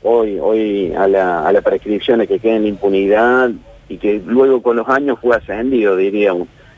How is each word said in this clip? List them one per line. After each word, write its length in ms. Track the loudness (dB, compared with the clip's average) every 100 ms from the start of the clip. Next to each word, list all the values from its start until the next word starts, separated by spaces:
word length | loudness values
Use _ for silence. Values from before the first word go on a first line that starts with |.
| 2
hoy, 320 | 0 0 -2
hoy 560 | 0 0 0 -2 -4
a 140 | 0 2
la, 400 | 2 2 0 0
a 40 |
la 80 | 0
prescripción, 580 | 0 -2 -2 -4 0 0
de 80 | 2
que 120 | 0
quede 180 | 0 0
en 60 |
la 40 | -2
impunidad, 840 | -2 0 0 2 2 2 2 0 -4 -14 -20 -18
y 100 | -6
que 240 | -2 -2 0
luego 360 | 2 4 2
con 140 | 0 -2
los 140 | 0
años 280 | -2 -2 -2
fue 120 | 0
ascendido, 640 | 0 -2 -6 -2 0 2 2
diríamos, 540 | 0 0 0 -2 -6 -14 -20